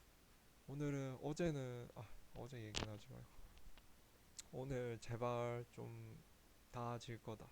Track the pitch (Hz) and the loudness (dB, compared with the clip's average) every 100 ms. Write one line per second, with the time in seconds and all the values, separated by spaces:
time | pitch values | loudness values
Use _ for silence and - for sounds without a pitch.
0 | - - - - - - - 139 147 143 | -20 -20 -20 -20 -20 -16 -6 2 4 4
1 | 135 127 143 151 175 147 127 123 120 - | 2 2 2 6 6 6 2 -2 -4 -6
2 | 107 - - - 117 127 107 107 107 104 | -6 -8 -8 -6 -4 -4 -2 0 0 -2
3 | - 123 123 - - - - - - - | -8 -10 -10 -10 -10 -8 -8 -8 -12 -16
4 | - - - - - 139 135 127 123 113 | -18 -20 -14 -12 -6 -4 2 2 2 0
5 | - 117 120 120 120 120 120 - 117 117 | 0 4 6 6 6 4 0 -4 -6 -4
6 | 113 160 - - - - - 123 120 120 | -6 -8 -12 -18 -20 -20 -8 0 0 0
7 | - 113 - 107 - | -2 -4 -4 -4 -4